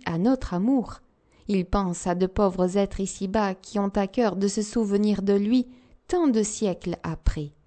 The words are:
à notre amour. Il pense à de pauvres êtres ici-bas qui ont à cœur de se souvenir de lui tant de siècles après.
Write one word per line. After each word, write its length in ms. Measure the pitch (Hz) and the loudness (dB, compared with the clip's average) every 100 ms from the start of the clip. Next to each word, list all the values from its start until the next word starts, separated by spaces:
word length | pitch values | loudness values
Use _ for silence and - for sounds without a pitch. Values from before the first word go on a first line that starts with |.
à 140 | - 165 | -4 0
notre 340 | 214 262 - | 2 0 -2
amour. 480 | 175 214 269 202 - _ _ _ _ - | -2 2 0 0 -10 _ _ _ _ -2
Il 180 | 202 | -2
pense 420 | 180 202 185 170 185 | 0 -2 -2 -4 -2
à 80 | |
de 120 | 180 185 | 0 0
pauvres 500 | 190 202 185 180 196 | 2 0 2 0 2
êtres 240 | 196 - | 0 -2
ici-bas 540 | 196 - 196 220 202 | -6 -6 -4 -2 -2
qui 240 | 190 - 208 | -4 -6 -2
ont 140 | 196 208 | -2 0
à 100 | 190 | -2
cœur 300 | 247 226 180 | 0 0 2
de 100 | 196 | -2
se 140 | 208 | -2
souvenir 600 | 208 240 214 202 214 202 | -2 -2 0 2 2 2
de 100 | 196 | 2
lui 360 | 202 208 254 247 - _ - - | 2 4 2 0 -8 _ -18 -4
tant 200 | 359 311 | 2 4
de 140 | 220 | 2
siècles 560 | 208 - 208 202 180 170 | 0 -2 -2 -2 -6 -6
après. 500 | 165 139 - - 147 - | -6 -2 -2 -2 -6 -12